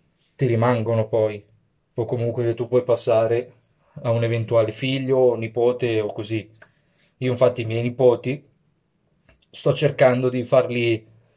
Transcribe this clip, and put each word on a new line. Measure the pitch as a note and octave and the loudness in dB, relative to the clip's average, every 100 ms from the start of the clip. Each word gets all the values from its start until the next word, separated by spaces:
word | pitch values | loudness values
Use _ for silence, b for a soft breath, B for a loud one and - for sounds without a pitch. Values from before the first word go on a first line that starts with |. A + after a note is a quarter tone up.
| _ _ _ - | _ _ _ -4
ti | B2+ | 0
rimangono | A2+ A#2+ A#2 A2 A2+ A2 | 2 2 0 0 -2 0
poi, | A2+ G#2+ G#2 - _ _ _ _ - | 0 0 -2 -14 _ _ _ _ -8
o | A2 | -4
comunque | A#2 A#2 B2 | -2 -4 -2
che | A#2 | -2
tu | A#2 A#2 | -4 0
puoi | B2 | 0
passare | B2 A#2 - A2 A2+ A#2 - _ _ _ _ - | 0 -2 2 0 2 -2 -4 _ _ _ _ -10
a | B2 | -4
un | A#2 | -2
eventuale | A#2 A#2 A2 A#2 G#2+ | 0 -2 0 2 0
figlio | G#2+ C3 C3+ C3 B2+ | -2 -4 -2 0 2
o | B2 A2+ | 4 2
nipote | A2+ A#2+ A#2+ B2 B2 A2 | -4 0 0 2 0 -2
o | G#2 | -4
così. | - G#2 A2 - _ b b b b b - | -6 -6 -8 -8 _ b b b b b -8
Io | B2+ | -4
infatti | A#2+ B2+ - | 2 2 2
i | A2 | -4
miei | A#2 | -4
nipoti | A#2+ A#2+ B2+ A#2 B2+ D3 _ _ _ _ _ _ _ _ _ _ _ | -4 2 4 4 0 -8 _ _ _ _ _ _ _ _ _ _ _
sto | - D3+ | -6 -2
cercando | - D3 - C3 B2 B2+ | 0 0 4 4 4 0
di | B2+ | -2
farli, | A#2 C3 B2 A#2+ A#2 A2 - _ _ | 2 2 2 0 0 -2 -4 _ _